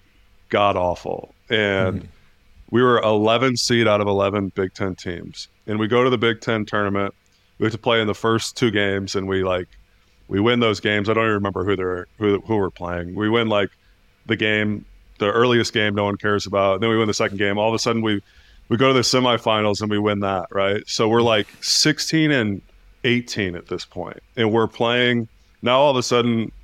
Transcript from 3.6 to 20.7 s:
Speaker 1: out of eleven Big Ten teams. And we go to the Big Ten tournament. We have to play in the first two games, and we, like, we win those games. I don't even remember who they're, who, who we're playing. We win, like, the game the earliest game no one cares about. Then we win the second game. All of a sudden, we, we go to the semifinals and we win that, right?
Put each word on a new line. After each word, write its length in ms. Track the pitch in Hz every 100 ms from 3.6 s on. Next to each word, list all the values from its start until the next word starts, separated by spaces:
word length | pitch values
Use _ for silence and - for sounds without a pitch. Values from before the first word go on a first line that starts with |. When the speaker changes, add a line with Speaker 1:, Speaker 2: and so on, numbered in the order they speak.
| - 120 110
Speaker 1:
out 140 | 104
of 80 | 101
eleven 400 | 98 98 101 98
Big 260 | - 95
Ten 200 | - 98 90
teams. 500 | 92 85 85 - - _ -
And 100 | 104
we 80 | 107
go 160 | 120
to 80 | 127
the 80 | 123
Big 220 | 117 113
Ten 240 | - 110
tournament. 500 | 104 107 101 101 98 - _ _ _ -
We 60 |
have 80 | 107
to 60 | 113
play 220 | - 113
in 60 | 107
the 80 |
first 420 | 98 113 113 - -
two 140 | 120
games, 460 | 104 101 98 95 98
and 100 | 95
we, 160 | 95
like, 240 | 92 90 87 - _ _ _ _ -
we 120 | 98
win 200 | 113 120
those 180 | 113 104
games. 300 | 107 104 101
I 60 |
don't 100 | 110
even 100 | 113
remember 300 | 104 98 95
who 100 | 92
they're, 320 | 95 92 90 90 -
who, 220 | 104 98
who 160 | 90 110
we're 100 | 92
playing. 460 | - 87 87 87
We 160 | 95 107
win, 180 | 117 110
like, 220 | 104 98 _ _ _ _ _ -
the 100 | 110
game 480 | 107 107 107 104 - - _ -
the 120 | 104
earliest 420 | 113 123 120 110
game 220 | 113 107
no 100 | 101
one 120 | 101 98
cares 300 | 104 101 95
about. 340 | 98 98 95
Then 100 | 113
we 60 | 113
win 80 | 107
the 60 |
second 240 | 101 110 98
game. 200 | 101 101
All 100 | 110
of 60 |
a 40 | 113
sudden, 240 | 123 117
we, 200 | 110 101 - _ _ - -
we 80 | 113
go 120 | 135
to 60 |
the 60 | 131
semifinals 800 | 113 131 127 113 113 107 107 101
and 100 | 107
we 80 | 104
win 220 | 104 101
that, 260 | 98 95 85
right? 320 | 98 98